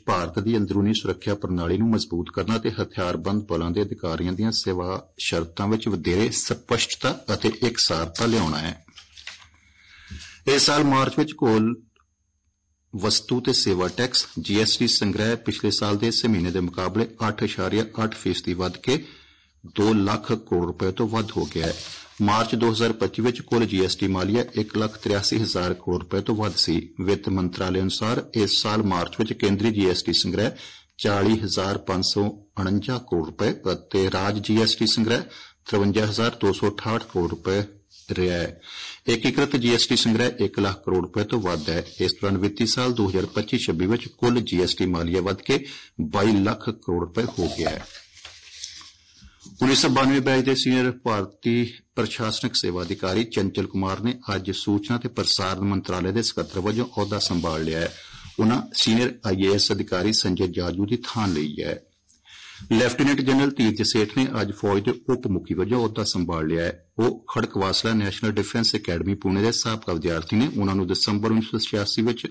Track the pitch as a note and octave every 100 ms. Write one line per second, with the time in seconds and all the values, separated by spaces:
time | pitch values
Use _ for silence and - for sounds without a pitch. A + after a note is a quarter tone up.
0 | - F#2 E2+ F#2+ G#2 A2+ G2 G2+ G2+ A2
1 | F#2+ F2 - G2+ F#2 F2+ E2+ F#2+ A2+ G#2+
2 | - E2+ E2 - F#2 A3 A#2+ G#2 F#2+ -
3 | F2+ F2 F2+ G#2 G#2 E2+ E2+ F2 G2 F#2+
4 | F2 E2 F2 F#2 A2 A2 G2 F2+ F2+ F#2+
5 | - - - F2 E2+ - G2+ A2 A2+ F#2+
6 | E2 F2+ A#2 A2+ - - - A#2 - -
7 | C3 C#3+ - G2+ A2 - A#2+ - - E2
8 | E2+ E2 A#2 A2+ E2 D2+ E2 - - -
9 | - - - - - _ _ _ - -
10 | - - - - - C#3 D#3 D3 D3 C3+
11 | B2+ - D3+ - B2+ A2 A2 A#2+ - _
12 | _ _ _ _ _ _ _ _ _ G#2
13 | G#2 - - B2 B2 B2 G#2+ F2+ F2+ -
14 | B2 - - - D#2+ G2+ A2 - A#2+ -
15 | G#2 F#2 A2 A#2 - - G#2+ - G#2 G#2
16 | A#2 - A#2+ G2+ F2 F#2 F2+ F2+ F#2 G2
17 | A#2 - A2+ A2 G#2+ - F#2+ G2+ A2+ -
18 | A2 - - F2 - F2 F2+ F2 - D3
19 | - - - _ _ _ - - G#2 A2
20 | G2 A2 - A2 - F2+ F2 F2+ F#2+ -
21 | A2+ A2+ G#2+ - D#2 E2 E2 E2 - -
22 | - - G#2 G#2+ A2+ A#2 A#2 A2 A2+ A2
23 | G2 - A#2+ B2 - A#2 A2 F#2+ F#2 -
24 | G2 F#2+ F#2 A#2 A#2+ - G#2+ G#2+ G#2+ -
25 | - G2+ F#2+ A2 G2+ F#2 F2+ F2+ - F2
26 | F2 F#2+ G2 G#2+ G#2+ F2 - E2+ - -
27 | F#2 G2 - F#2+ F2+ F#2 F#2 F#2 F#2+ -
28 | A2 - - A2+ G2+ - G#2+ G#2+ G#2 F2
29 | E2+ - A2 A#2+ G2+ G2 A2 G#2 F#2 F2+
30 | - - - F#2 A#2+ - - - _ -
31 | A2 G2+ G2+ A2 G2+ G2+ F#2+ G2 - F#2
32 | F#2 G#2 G#2 - - - F#2 G2+ - B2
33 | - F2 D#2+ - G#2+ - F#2+ E2 - G2
34 | F#2+ F#2+ G2 G#2+ G#2 G#2+ A2 - A2 -
35 | A2+ B2 - - - _ - G#2 G2+ G2+
36 | G#2+ G#2 A#2 - G2+ F#2 G#2 G#2 A2 A2+
37 | - F#2 E2+ E2 F#2 G2 G#2 - _ -
38 | - F#2+ F2+ F2 D#2+ - - - - -
39 | - A#2 C3 C3 C#3+ C3+ A#2+ A#2 - A#2+
40 | A#2 A2 B2 - G2 - G2 F#2 - F#2
41 | F2 G#2 G#2 B2 F2+ E2+ D2+ E2+ D#2+ -
42 | F#2 - G2+ F#2+ G2+ - A2+ - B2+ A#2+
43 | G2 F#2 F#2 - G#2+ A#2+ - E2 F2+ A#2+
44 | - - B2 A#2+ - F2 F2 - F#2 E2+
45 | E2+ F#2 F2+ F#2+ - C3+ C#3 - - -
46 | D#2+ G2+ G#2 G2+ G2+ G#2+ - G#2+ - F2
47 | E2+ A2 A#2 - E2+ - D#2 D#2 - -
48 | - - - - - - - - - -
49 | _ _ - _ - - B2+ C3 D#3+ C3
50 | C3 C3+ C3+ C3 C3 C3 B2+ B2+ B2+ B2
51 | A#2+ G#2 F#2+ - A#2+ A#2+ A#2+ - _ -
52 | A2 - A2 - B2 - F#2 F2 F2 G2
53 | F#2 G2 A#2+ - G2 F#2+ F#2+ F#2+ F#2+ F#2+
54 | A2+ B2 - G2 F#2 F#2 - G2+ G#2 A#2+
55 | A#2 - F#2+ - F#2+ F#2 G2 G2 F2+ F2+
56 | F2+ G#2 G#2+ - D#2+ F#2+ G2 A2 A#2+ -
57 | G2+ G2+ - F2+ E2 D#2+ D#2+ D#2+ E2+ -
58 | - - - - A2 B2 - - - A2+
59 | B2 - G#2+ F#2+ F#2+ G2+ - G2+ G2+ F#2
60 | G2+ A2 G2 F2+ F#2 F2+ F2 F2 G2+ A#2+
61 | - A#2 G2+ D#2 D2+ D2 D#2+ F2 - _
62 | _ _ _ - - - - A2+ B2 -
63 | C#3 C3+ C3 C3+ C3+ C3 A2 G2+ G#2+ A2
64 | G#2 C#3 C3 A2 G2+ G2+ G#2 G2 G#2+ A#2+
65 | - A#2+ - F2+ - E2+ F#2+ B2 A2 A2
66 | G#2 F#2+ E2+ E2 D#2 E2 E2+ - _ -
67 | A#2+ - - A#2 A2+ G2+ F#2+ F#2 A2+ A2
68 | G2 - A2 G#2 - A#2+ A2+ G#2+ - E2+
69 | E2+ G2 F#2+ G2 A2+ A#2+ A#2+ A2+ - E2+
70 | E2+ E2 E2 G#2+ D3 A2+ F#2+ F#2+ F#2 F#2+
71 | - G#2 A2 A2+ A2 A2+ - G#2+ G2+ -
72 | A2+ A#2 -